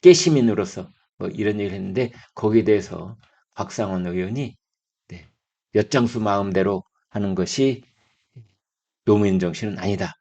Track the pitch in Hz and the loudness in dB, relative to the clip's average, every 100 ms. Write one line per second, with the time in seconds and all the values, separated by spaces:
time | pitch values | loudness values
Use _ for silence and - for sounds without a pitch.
0 | 175 165 175 151 117 104 95 - 92 _ | 10 8 6 4 2 0 -4 -8 -16 _
1 | _ _ 95 - 104 104 101 95 95 95 | _ _ -10 -4 -4 -2 -4 -6 -6 -4
2 | 120 - - - 107 110 101 104 92 87 | -4 -6 -20 -4 2 2 4 0 0 -12
3 | 87 117 _ _ _ - 95 - 104 92 | -14 -18 _ _ _ -10 -10 -6 -4 -4
4 | 90 87 92 123 131 123 _ _ _ _ | -4 -6 -6 -6 -8 -12 _ _ _ _
5 | _ 90 - _ _ _ _ 107 104 139 | _ -20 -20 _ _ _ _ -2 0 0
6 | 120 120 107 101 98 95 95 95 - _ | 0 -2 -2 -2 0 0 0 -2 -8 _
7 | _ 107 101 95 95 - 135 120 _ _ | _ -6 -4 -4 -4 0 -2 -2 _ _
8 | _ _ _ - 113 _ _ _ _ _ | _ _ _ -20 -20 _ _ _ _ _
9 | - 104 101 95 90 82 110 95 95 98 | 2 4 4 2 -2 -4 -8 -6 -4 -4
10 | 185 - | -6 -10